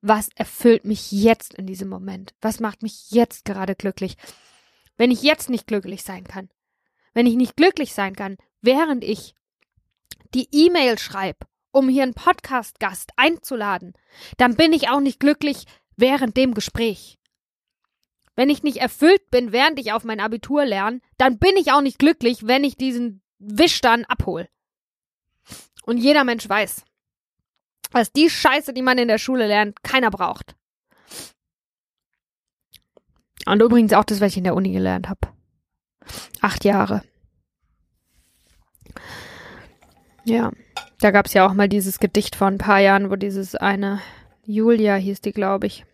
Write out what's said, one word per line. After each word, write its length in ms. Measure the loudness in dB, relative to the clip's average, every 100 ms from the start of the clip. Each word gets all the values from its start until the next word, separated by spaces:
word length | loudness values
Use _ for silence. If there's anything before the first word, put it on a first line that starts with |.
was 280 | 2 0 0 _
erfüllt 500 | -10 2 4 4 2
mich 260 | -8 -4
jetzt 420 | 2 2 2 -2
in 120 | -16 -14
diesem 240 | -12 -12
Moment? 440 | -12 -12 -14 -18 _
Was 180 | -6 -4
macht 240 | -8 -8
mich 280 | -12 -12 -4
jetzt 340 | 0 0 -2 -12
gerade 300 | -8 -6 -6
glücklich? 400 | -6 -8 -10 -12 -20 -20 _ _ _ _ _ _
Wenn 140 | 0
ich 120 | 2
jetzt 260 | 2 0 -2
nicht 180 | -8 -4
glücklich 360 | -8 -8 -14
sein 220 | -14 -16 -16
kann, 240 | -18 -18 _ _ _ _ _ _
wenn 120 | 0 2
ich 100 | 2
nicht 220 | -2 2
glücklich 360 | 2 2 -8
sein 220 | -6 -8 -8
kann, 220 | -12 -12 _ _
während 420 | 0 2 0 -2
ich 300 | -4 -8 -8 _ _ _ _ _ _ _ _ -20 _
die 140 | -6 -2
E-Mail 480 | 2 4 4 0 0
schreibe, 480 | -6 -8 -8 -8 -18 _ _
um 180 | 0 2
hier 140 | 2
einen 100 | 0
Podcast-Gast 960 | -2 0 0 -2 -8 -8 -8 -8 -8 -14 0
einzuladen, 760 | 2 2 -8 -8 -6 -6 -8 -20 _ _ -20 2
dann 180 | 2 4
bin 180 | 4
ich 160 | 4 2
auch 100 | 0
nicht 200 | 0 2
glücklich 460 | 2 2 -2 -6 -10 _ _ 0
während 420 | 2 2 0 0
dem 160 | 0
Gespräch. 640 | 0 -6 -4 -4 -4 -14 _ _ _ _ _ _ _ _ _ _ _ _ -2
Wenn 140 | 0
ich 140 | 2
nicht 140 | -2 -4
erfüllt 520 | -6 2 4 4 _
bin, 200 | -2 0
während 280 | 0 0 0
ich 120 | -6
auf 120 | -6
mein 160 | -6 -6
Abitur 460 | -6 -6 -4 -2 0
lerne, 360 | -2 -4 -6 _ _
dann 220 | 0 4
bin 180 | 2 2
ich 140 | 4
auch 100 | 2
nicht 180 | 2 2
glücklich, 480 | 2 2 0 -4 0
wenn 160 | 0
ich 140 | 0 -4
diesen 440 | -6 -4 -6 -10 _ _
Wisch 440 | -12 2 2 2
dann 240 | 0 0 -2
abhol. 420 | -6 -4 -6 -10 _ _ _ _ _ _ _ _ _ _ -20 -20 _ -4
Und 120 | 0
jeder 260 | 4 4
Mensch 240 | 2 -2 -2
weiß, 380 | -4 -4 -8 _ _ _ _ _ _ _ _ _ _ -6
dass 200 | -2 -2
die 180 | 2 2
Scheiße, 440 | 4 2 2 -2
die 80 | -4
man 160 | 0 0
in 100 | 2
der 100 | 0
Schule 300 | -2 -2 0
lernt, 360 | 0 0 -4
keiner 280 | -4 0 0
braucht. 440 | -2 -6 -6 -14 _ _ _ _ _ _ -20 -20 _ _ _ _ _ _ _ _ _ _ _ _ _ _ _ _ _ _ _ _ _ -4
Und 160 | 2
übrigens 320 | 4 4 4
auch 100 | 4
das, 180 | 2 0
was 100 | -2
ich 60 | 0
in 60 |
der 120 | -2 -2
Uni 160 | -2
gelernt 380 | -2 -2 -4 -6
hab. 240 | -8 -10 _ _ _ _ _ _ _ -20 -20 -18 -6
Acht 220 | -4 -2
Jahre. 400 | 0 2 0 -4 -8 _ _ _ _ _ _ _ _ _ _ _ _ _ _ _ _ _ -20 -20 -20 -20 -20 -20 -20 -20 -20 _ _ _ _ _
Ja, 280 | -4 -2 -2 -8 _ -18 -18 _
da 120 | 2
gab's 220 | 4 4
ja 140 | 4 4
auch 60 |
mal 160 | 4 2
dieses 300 | 2 -2 -2
Gedicht 360 | 0 0 -2 -2
vor 120 | -2
ein 100 | 0
paar 220 | 2 4
Jahren, 300 | 6 4 0
wo 60 | -4
dieses 400 | -4 -6 -8 -4
eine, 460 | -2 -2 -4 -6 -10 -20 -20 _
Julia 520 | -8 0 2 4 4 0
hieß 260 | -2 -6
die, 100 | -8
glaub 320 | -4 -2 -2
ich 220 | -4 -8 -20